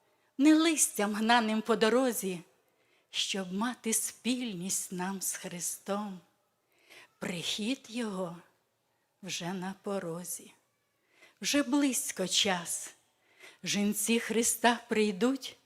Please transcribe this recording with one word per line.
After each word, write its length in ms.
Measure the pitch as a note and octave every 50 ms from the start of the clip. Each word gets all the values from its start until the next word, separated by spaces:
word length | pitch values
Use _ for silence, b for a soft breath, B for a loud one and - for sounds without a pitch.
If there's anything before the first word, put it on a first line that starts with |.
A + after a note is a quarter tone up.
| _ _ _ _ _ _ _
не 180 | - C4+ D4+ D#4
листям 580 | D#4 D#4+ E4+ D#4+ B3+ - - - - G#3 G#3 G#3+
гнаним 480 | G#3 A3 A3 A#3+ A#3+ A3+ G#3+ G#3+ A3
по 140 | G#3+ - A3+
дорозі, 680 | G3 A3 A3 A3 B3+ C4+ B3+ G#3+ - - F#3+ F3+ E3+ - _ _ _ _ _ _ _ _ _ _ _ _ _
щоб 440 | - - - - - G3 F#3+ F3+ F#3
мати 400 | G3 A3 B3 A#3+ - - A3+ A3
спільність 1000 | - - - - - - A3 B3+ B3 B3+ A#3 G3+ E3+ F3 F#3+ F3+ - - -
нам 300 | F#3+ F3+ F3+ F#3+ G3 F#3
з 120 | - - -
Христом. 840 | - - F#3 E3 F3 E3+ - - - - - G3 G3+ G#3+ G3+ F#3+ F3 E3 _ _ _ _ _ _ _ b b b b b b b b b b b -
Прихід 680 | - - F3 E3+ D3+ - - - G#3 A3 C4+ C#4 -
Його 500 | - G#3+ B3 A#3+ G#3+ G3 F#3 F#3 E3+ F3 E3+ - _ _ _ _ _ _ _ _ _ _ _ _ _ _ - -
вже 300 | F3+ D3+ - F3+ E3+ F#3+
на 220 | F#3+ F3 F#3+ F#3+ - -
порозі, 720 | G#3 G3 G3 F#3 E3+ E3 F3 F3+ - - - - - - _ _ _ _ _ _ _ _ b b b b b b b b b
вже 220 | G#3 - - C#4+ C#4
близько 640 | A#3+ B3 C#4+ C#4+ C#4 A#3+ - - - - - F#3+
час. 680 | F3 - - - G3+ F#3 F3 E3+ - - - - - - _ _ _ _ _ B B B B B B B B -
Жінці 560 | E3+ D3 G3+ G3+ G#3 G#3 - - - A#3 A#3
Христа 600 | - - G#3+ A3 A#3 A3+ - - - A#3 A#3+ A#3 - -
прийдуть, 680 | A3+ G#3+ G#3+ G#3 G3+ F3+ A#3 B3+ C4+ C4+ - - - _ _